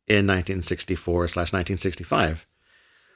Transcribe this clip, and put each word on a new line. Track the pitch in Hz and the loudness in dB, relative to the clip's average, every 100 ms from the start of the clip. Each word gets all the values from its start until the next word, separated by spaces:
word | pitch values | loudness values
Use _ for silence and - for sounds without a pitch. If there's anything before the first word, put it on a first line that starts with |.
| - | 0
in | 104 | 2
nineteen | 98 92 82 95 | 4 2 0 -4
sixty-four | 82 87 - 87 - 87 85 | -2 -4 -4 -4 0 0 2
slash | 90 87 | 0 0
nineteen | 95 87 95 | 0 -2 -2
sixty-five. | 98 - 87 156 85 80 - _ _ _ _ _ _ | -2 -4 -2 2 2 -2 -10 _ _ _ _ _ _